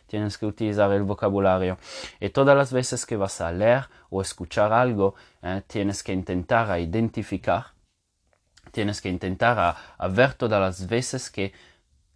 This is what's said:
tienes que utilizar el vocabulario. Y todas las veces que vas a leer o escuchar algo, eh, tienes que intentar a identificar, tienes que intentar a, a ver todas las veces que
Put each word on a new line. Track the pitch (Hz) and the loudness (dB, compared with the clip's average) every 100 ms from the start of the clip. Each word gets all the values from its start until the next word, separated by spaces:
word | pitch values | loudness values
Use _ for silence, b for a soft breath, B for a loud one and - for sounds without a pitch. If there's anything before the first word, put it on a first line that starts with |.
| - | -8
tienes | 107 104 - | -4 -4 -4
que | 107 | -6
utilizar | - 107 104 101 | -2 -2 2 4
el | 101 | 4
vocabulario. | 98 101 104 98 95 92 92 92 B B B B | 0 0 0 2 4 2 0 -4 B B B B
Y | 101 | -4
todas | 139 139 139 | 2 6 6
las | 135 | 4
veces | 127 123 123 - | -2 -2 -6 -4
que | 110 | -2
vas | 95 - | -2 -4
a | 85 | -4
leer | 87 110 127 131 b b | 2 2 2 0 b b
o | 95 | -4
escuchar | 95 - 87 113 104 | -4 -8 -6 0 2
algo, | 113 127 104 98 - B B | 4 2 2 0 0 B B
eh, | 87 95 - | -8 -8 -6
tienes | 107 101 98 | -2 -2 -2
que | - | -4
intentar | 92 90 90 85 117 107 | -6 -2 -4 0 0 2
a | 87 | -2
identificar, | 82 107 113 113 101 95 - 92 - _ _ _ _ _ _ _ _ _ - | 0 0 0 -2 -6 -4 -2 -2 -2 _ _ _ _ _ _ _ _ _ -12
tienes | - 104 101 | -4 -4 -4
que | 95 | -6
intentar | 90 92 95 120 113 | -4 -4 0 2 4
a, | 87 80 B B | 2 0 B B
a | 92 | -2
ver | 95 135 | 2 2
todas | - 117 104 | 2 0 2
las | 95 92 92 | 0 -2 -4
veces | 117 127 131 - | -2 -2 -8 -8
que | - 98 b b b b _ _ | -6 -6 b b b b _ _